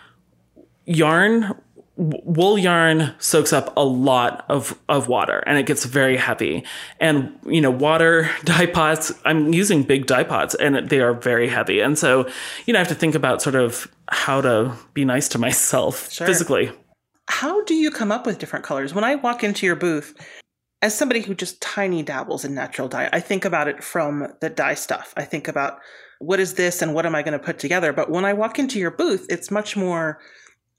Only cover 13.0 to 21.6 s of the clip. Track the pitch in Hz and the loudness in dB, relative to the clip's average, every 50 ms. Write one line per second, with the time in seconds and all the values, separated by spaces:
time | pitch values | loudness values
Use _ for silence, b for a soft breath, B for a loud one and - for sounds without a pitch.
13 | 175 160 151 156 143 131 117 - - 147 135 131 123 117 117 - - - _ _ | 0 0 2 2 2 0 0 0 0 0 2 2 2 2 0 -6 -10 -14 _ _
14 | _ - - - - 143 139 139 135 127 117 107 113 131 120 - - _ _ 143 | _ -6 -4 -4 -2 0 0 0 2 2 2 2 2 0 -4 -8 -14 _ _ -2
15 | 139 131 123 139 143 - - 120 120 104 - - - - - 127 95 - - - | 0 0 0 0 0 -2 -2 -2 0 0 0 0 0 0 0 0 0 0 -4 -6
16 | - - - - 170 180 180 170 170 156 135 90 120 117 - - _ _ _ _ | -10 -12 -10 -4 0 0 0 0 0 0 0 0 0 -2 -6 -12 _ _ _ _
17 | _ _ _ _ _ - - - 262 294 370 415 415 - 320 320 311 302 302 - | _ _ _ _ _ -6 -6 -4 -4 -2 -2 -2 0 0 0 0 0 0 -2 -2
18 | 226 202 214 247 247 233 196 - 160 - - - - - 151 135 135 139 165 202 | -2 -2 -2 -2 -4 -6 -6 -6 -8 -8 -8 -10 -6 -6 -6 -4 -4 -4 -2 -2
19 | 214 247 285 277 262 240 233 247 220 208 202 - 196 180 170 147 175 175 160 147 | 0 0 0 0 -2 -4 -2 -2 -2 -4 -2 0 0 0 0 0 0 -2 -2 -4
20 | 147 - - B B B B B B _ _ _ _ _ _ _ - 220 214 - | -6 -10 -16 B B B B B B _ _ _ _ _ _ _ -2 -2 0 0
21 | 302 262 240 233 202 196 196 - 185 180 - - | 0 0 0 -2 -2 -6 -6 -6 -8 -10 -10 -10